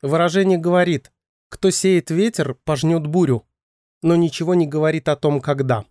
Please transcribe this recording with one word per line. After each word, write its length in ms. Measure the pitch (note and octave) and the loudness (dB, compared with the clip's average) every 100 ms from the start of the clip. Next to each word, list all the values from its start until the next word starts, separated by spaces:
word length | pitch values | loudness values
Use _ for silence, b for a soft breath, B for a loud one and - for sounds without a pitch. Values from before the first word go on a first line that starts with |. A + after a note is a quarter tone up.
Выражение 560 | C#3+ D#3+ E3+ F3 F#3+ F3+ | -2 0 0 2 2 0
говорит: 540 | E3 F3+ F3+ D#3 - _ _ _ _ | 2 2 2 -2 -6 _ _ _ _
«Кто 220 | - F#3+ | -2 -2
сеет 400 | - F#3+ F3+ - | 0 2 2 0
ветер, 440 | D#3+ A3 A3+ C#3 B2+ | 0 0 -2 -6 -6
пожнет 420 | - D3 D#3 E3 D3+ | -4 -2 0 0 0
бурю», 380 | E3+ D#3+ A#2+ _ _ _ _ _ _ | 0 2 0 _ _ _ _ _ _
но 140 | D#3+ E3+ | 0 2
ничего 380 | E3+ - E3 | 2 -2 0
не 120 | F3+ D#3 | 2 2
говорит 420 | D3+ D#3 D#3+ D#3 | 0 0 0 -2
о 80 | C#3+ | -2
том, 240 | D3+ D3 | 0 -2
когда. 440 | C3+ C#3 C3 A#2 - | -2 -2 -2 -2 -4